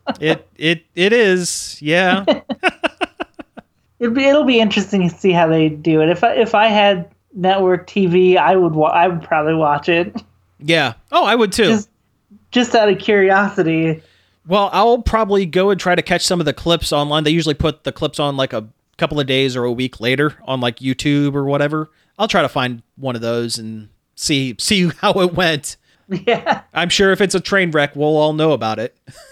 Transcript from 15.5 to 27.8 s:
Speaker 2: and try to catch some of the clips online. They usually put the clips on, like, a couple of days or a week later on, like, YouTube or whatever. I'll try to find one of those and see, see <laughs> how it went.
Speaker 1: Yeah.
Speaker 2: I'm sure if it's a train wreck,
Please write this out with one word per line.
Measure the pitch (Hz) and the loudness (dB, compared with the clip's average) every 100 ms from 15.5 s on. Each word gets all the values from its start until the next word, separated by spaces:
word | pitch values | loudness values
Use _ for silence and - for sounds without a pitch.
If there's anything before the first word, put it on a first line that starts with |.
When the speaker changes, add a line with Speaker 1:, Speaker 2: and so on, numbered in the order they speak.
| 180 202 | 0 0
Speaker 2:
and | 190 | 0
try | 180 | 0
to | 175 | -2
catch | - 175 - | 0 -2 0
some | 180 | -2
of | |
the | 147 | -2
clips | - 170 170 - | -4 -2 -2 -2
online. | 147 147 151 | -2 0 0
They | 151 | 0
usually | 165 156 | 0 0
put | 143 156 - | -2 -2 -4
the | 135 | -10
clips | - 147 - | -6 -6 -4
on, | 143 139 | -4 -2
like, | 135 | -4
a | 113 107 _ _ - | -6 -10 _ _ -6
couple | 160 147 | -4 -4
of | 135 | -2
days | 131 135 123 | 0 0 -2
or | |
a | 123 | -4
week | 120 127 - | -2 -6 -4
later | 117 131 147 - | -2 0 0 -4
on, | - 131 | -8 -4
like, | 120 - | -4 -4
YouTube | 131 127 147 143 143 | -6 -4 -2 0 0
or | 139 139 | -2 -2
whatever. | 143 147 156 151 _ _ - | -2 -2 -4 -8 _ _ -6
I'll | 220 | -2
try | 185 | 0
to | 135 | 0
find | 139 127 117 _ - | -2 -4 -6 _ -10
one | 135 120 | -8 -6
of | |
those | 117 120 117 117 | -4 -4 -4 -8
and | 110 110 107 _ _ - | -10 -14 -18 _ _ -8
see, | - 139 131 107 | -2 -2 -2 -6
see | - 202 175 | -2 0 0
<laughs> | - | 0
how | 202 190 | -2 2
it | 180 | 0
went. | 170 170 147 - - _ _ - | 0 -2 -2 -8 -16 _ _ -10
Speaker 1:
Yeah. | 190 247 220 320 - - | -4 -2 -2 -2 -4 -4
Speaker 2:
I'm | 160 175 | -4 -2
sure | - 190 | 2 2
if | 185 | 2
it's | 196 | 0
a | 185 | -2
train | - 196 175 | -2 -2 0
wreck, | 151 | 0